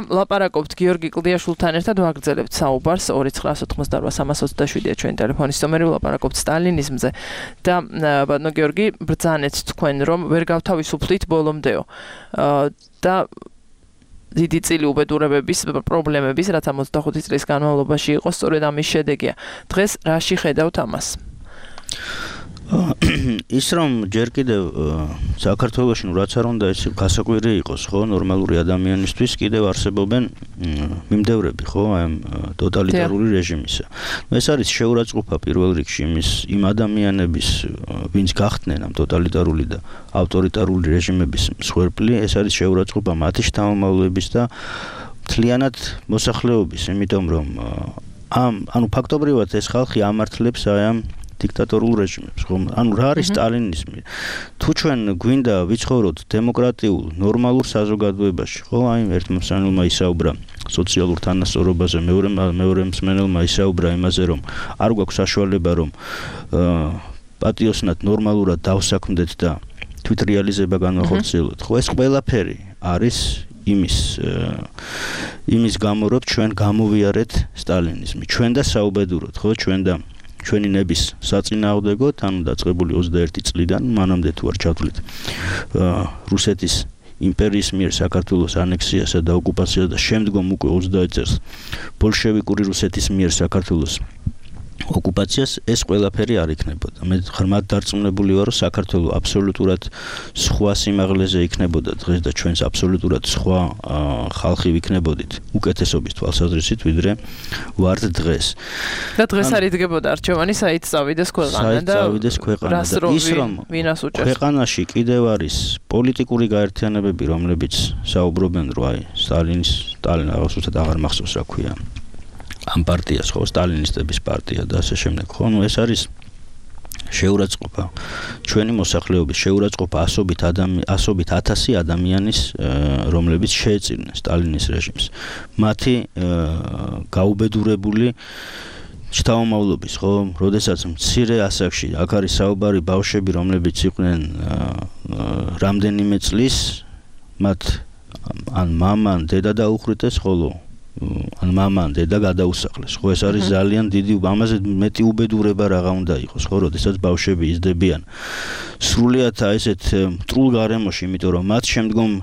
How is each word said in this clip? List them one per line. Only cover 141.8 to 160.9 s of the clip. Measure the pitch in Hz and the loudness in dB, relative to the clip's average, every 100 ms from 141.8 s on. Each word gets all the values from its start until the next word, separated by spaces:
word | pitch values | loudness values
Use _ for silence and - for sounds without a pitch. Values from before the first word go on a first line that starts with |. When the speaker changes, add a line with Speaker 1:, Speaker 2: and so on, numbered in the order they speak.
| 80 | -4
Speaker 2:
აქ | 78 87 | -2 0
არის | 104 95 | 2 2
საუბარი, | - 101 101 104 98 | 2 2 2 4 2
ბავშვები, | 82 95 98 107 95 | 2 0 2 0 0
რომლებიც | 90 90 92 85 - | 0 2 2 2 2
იყვნენ, | 95 - 90 82 | 0 2 2 2
ა, | 78 78 - 78 65 64 - - - | 0 -4 -4 -2 -2 -4 -6 -10 -8
ა, | - 53 53 - 85 | -4 -4 -2 -2 0
რამდენიმე | 98 101 104 101 101 101 | 0 2 2 2 2 2
წლის, | - 98 131 - - - - - - - - - | 0 2 2 2 -2 -6 -14 -18 -18 -20 -18 -2
მათ, | 98 92 - - - - - - - - - | 0 0 0 -4 -4 -18 -20 -12 -10 -8 -4
ან | 92 87 | -2 0
მამა, | 82 92 104 104 | 2 2 4 4
ან | 92 | 2
დედა | 80 95 101 | 2 2 2
დაუხრიტეს, | 107 107 110 - 107 120 - | 2 2 2 0 0 0 0
ხოლო, | 98 90 78 - - - - | 2 2 0 -4 -14 -18 -16
ან | - - 76 - - 90 | -8 -6 -4 -6 -2 0
მამა, | 92 98 98 | 2 4 2
ან | 82 | 0
დედა | 73 85 104 | 0 2 2
გადაუსახლეს. | 98 90 90 90 - - 90 - | 2 2 0 0 -6 -8 -8 -4
ხო, | 98 | 0
ეს | 92 | 2
არის | 98 104 95 | 2 2 2
Speaker 1:
მმ. | |
Speaker 2:
ძალიან | 98 98 107 107 | 2 2 2 2
დიდი, | 101 98 104 | 0 2 2
ამაზე | 92 104 113 110 101 | 2 2 2 0 0
მეტი | 98 104 - | 0 0 2
უბედურება | 113 110 113 107 104 101 101 | 2 4 2 2 2 2 2
რაღა | 92 90 | 2 2
უნდა | 92 90 76 | 0 0 -2
იყოს, | 64 - - | -4 -6 -2
ხო, | 98 | 0
როდესაც | 87 78 - 95 | 0 0 -2 0
ბავშვები | - 92 - 90 80 | 0 0 0 0 0
იზრდებიან. | 85 92 87 92 78 - - - - - - - | 2 0 2 2 0 -6 -14 -12 -10 -8 -10 -12
სრულიად, | - - - 120 127 123 110 | -6 -2 2 4 4 2 2
აი, | 107 107 | 0 2
ესეთ, | 110 95 - | 0 0 0
ე, | 101 95 | 2 2
მტრულ | 90 - 120 135 | -2 -2 4 4
გარემოში, | 120 110 113 104 | 4 2 2 0